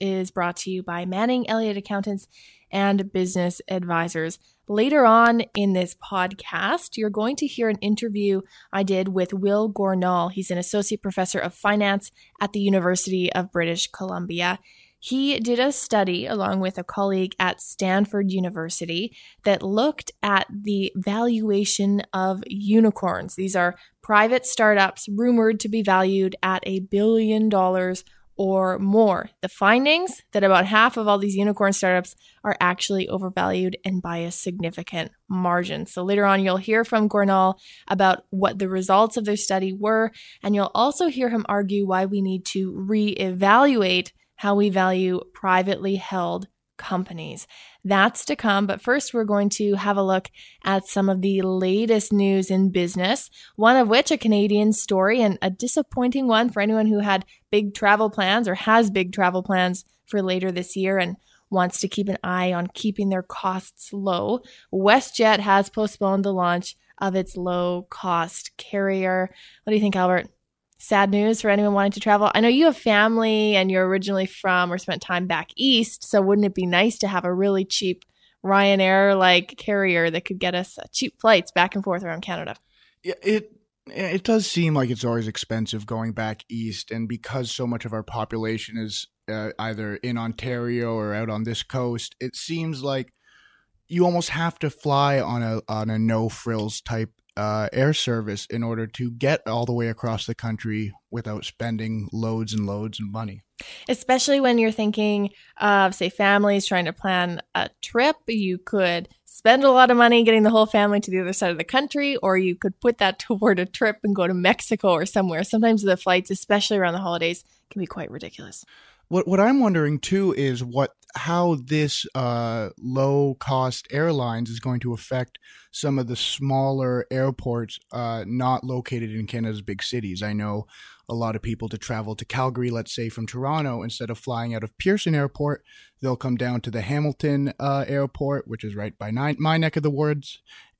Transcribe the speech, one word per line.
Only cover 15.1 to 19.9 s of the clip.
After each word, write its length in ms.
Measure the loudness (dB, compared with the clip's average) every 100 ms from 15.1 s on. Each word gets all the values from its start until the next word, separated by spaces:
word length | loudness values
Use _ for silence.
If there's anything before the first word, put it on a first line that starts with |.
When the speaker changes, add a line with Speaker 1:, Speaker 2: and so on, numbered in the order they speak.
| -2 0 -2
Speaker 1:
did 180 | 0 0
a 140 | 2
study 540 | 0 0 0 0 -2 -4
along 340 | -4 -2 -2
with 160 | -2 -4
a 80 |
colleague 500 | -8 -4 0 0 -2 -2
at 240 | -2 -2
Stanford 680 | -6 -4 0 2 2 0 -2
University 840 | 0 -2 -4 -6 -6 -6 -6 -6 -10 -20 _
that 180 | 0 0
looked 500 | 0 0 0